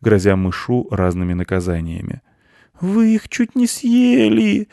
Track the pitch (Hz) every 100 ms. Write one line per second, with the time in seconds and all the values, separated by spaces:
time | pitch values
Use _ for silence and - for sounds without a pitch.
0 | 113 104 95 95 92 90 - 123 - 95
1 | 90 90 90 87 87 95 90 85 82 82
2 | - - _ _ _ _ _ _ 180 202
3 | 226 220 - - 233 - 240 - 240 233
4 | 247 240 - - 220 202 208